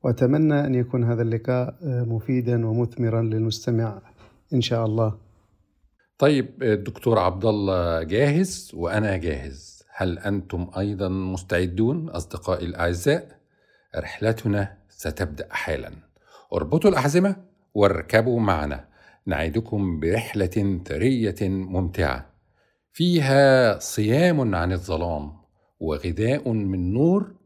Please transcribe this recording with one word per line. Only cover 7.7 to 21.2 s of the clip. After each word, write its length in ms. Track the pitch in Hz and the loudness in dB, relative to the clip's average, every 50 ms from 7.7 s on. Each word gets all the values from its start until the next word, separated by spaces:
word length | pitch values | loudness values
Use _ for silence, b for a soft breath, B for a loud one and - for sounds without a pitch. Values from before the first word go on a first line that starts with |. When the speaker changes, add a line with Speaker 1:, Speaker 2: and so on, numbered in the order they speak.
| 95 90 87 85 82 82 | 0 0 0 0 0 -2
Speaker 2:
جاهز 720 | 82 78 90 110 143 143 143 165 190 185 - - - - - | -2 -2 2 2 4 4 4 2 0 0 -4 -12 -14 -14 -10
وأنا 420 | - 85 85 101 107 107 104 98 | -6 -6 -2 -2 0 0 0 -2
جاهز، 680 | 90 80 85 73 67 65 69 67 71 - - - - _ _ - | -2 -2 -4 -4 -4 -8 -12 -14 -14 -18 -20 -20 -20 _ _ -6
هل 240 | - 95 90 85 82 | -4 -2 -2 -2 -4
أنتم 520 | - 104 101 101 92 - - 87 87 90 - 92 | -4 -4 -4 -4 -4 -6 -6 -6 -6 -6 -6 -4
أيضًا 300 | 98 104 104 92 98 92 | -4 -4 -2 -2 -4 -2
مستعدون 1000 | 92 95 92 92 92 90 - - - 87 92 90 87 98 110 120 147 175 156 160 | -2 -4 -4 -4 -6 -8 -4 -2 0 0 0 -2 0 0 0 0 0 -2 -6 -6
أصدقائي 580 | - 85 82 - - 87 - - 92 - 87 | -8 -8 -8 -8 -12 -10 -4 -4 -4 -2 -4
الأعزاء؟ 640 | 85 90 - 85 87 87 87 92 139 147 180 - - - _ _ _ _ _ _ _ _ _ _ _ - | -8 -4 -2 -2 -2 -2 0 2 2 2 2 -2 -10 -20 _ _ _ _ _ _ _ _ _ _ _ -10
رحلتنا 800 | 82 - - - - 104 110 113 110 - 113 101 101 98 98 - _ _ _ | -10 -10 -8 -8 -2 0 0 0 0 0 -2 0 0 -2 -4 -8 _ _ _
ستبدأ 600 | _ - - - 76 - 95 78 73 71 - - | _ -8 -8 -8 -4 -4 -6 -6 -6 -12 -12 -10
حالًا. 420 | - - - - 80 69 64 - 69 73 _ _ _ b b b b b b b | -8 -8 -4 -4 -6 -6 -6 -12 -16 -20 _ _ _ b b b b b b b
اربطوا 380 | - - 78 78 - 165 - 208 | -4 -4 -2 0 0 4 4 4
الأحزمة 460 | 185 147 131 147 143 180 185 202 190 - - _ _ _ _ _ _ | 4 4 2 4 4 4 2 2 0 -2 -8 _ _ _ _ _ _
واركبوا 680 | 107 101 98 95 80 78 - - 110 117 127 120 120 | 4 4 4 4 0 -4 2 2 2 4 4 0 2
معنا، 440 | 110 101 90 78 73 73 69 64 - b b b b b b b b | 2 2 2 0 0 -4 -6 -8 -10 b b b b b b b b
نعدكم 760 | - 82 71 80 80 76 113 113 - 113 101 98 92 85 76 | -4 -2 -2 -2 -2 -2 -2 -4 -2 -4 -2 -2 -2 -2 -2
برحلة 800 | 73 82 95 113 110 - - 107 95 90 - 113 101 98 95 87 90 | 0 0 0 0 -2 -4 -2 -2 -2 0 0 0 0 0 0 -2 -4
ثرية 640 | - 78 73 92 131 135 120 | -6 -4 0 2 2 2 2